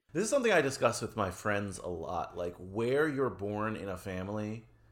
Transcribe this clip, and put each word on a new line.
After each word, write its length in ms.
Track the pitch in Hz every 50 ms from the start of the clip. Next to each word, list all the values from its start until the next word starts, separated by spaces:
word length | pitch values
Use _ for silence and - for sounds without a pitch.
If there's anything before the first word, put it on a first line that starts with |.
| _ _ -
This 120 | 160 208
is 40 | 220
something 220 | 285 285 240 233
I 100 | 202 170
discuss 400 | 139 135 127 - 135 120 110 -
with 160 | 120 104 - 110
my 140 | 101 92
friends 480 | 90 - - 110 104 101 104 101 92 -
a 80 | - 90
lot. 500 | 90 82 80 69 87 85 80 - - 87
Like, 160 | 87 87 87 -
where 480 | 87 92 95 107 117 120 131 143 156 156
you're 240 | 139 135 135 123
born 440 | 95 90 101 104 104 104 107 110 110
in 140 | 82 90 98
a 80 | 92 90
family 680 | - 101 92 90 92 98 104 107 107 107 110 113 - - - _ - -